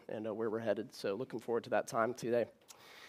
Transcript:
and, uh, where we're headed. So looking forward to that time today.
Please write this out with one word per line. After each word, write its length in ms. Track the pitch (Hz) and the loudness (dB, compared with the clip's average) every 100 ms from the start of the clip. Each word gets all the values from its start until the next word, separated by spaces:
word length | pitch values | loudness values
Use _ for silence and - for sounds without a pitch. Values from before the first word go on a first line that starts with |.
| - | -8
and, 160 | 113 110 | -6 -4
uh, 80 | |
where 160 | 104 113 | -2 0
we're 100 | 110 | 0
headed. 360 | 113 104 82 - | 2 0 -2 -4
So 180 | 107 98 | -2 -2
looking 240 | 127 113 | -4 -6
forward 260 | 117 117 - | 0 -2 2
to 60 | |
that 160 | 104 - | 0 2
time 260 | 123 113 | 2 2
today. 320 | 117 120 120 - - - - - - | 2 2 2 2 -4 -20 -20 -20 -18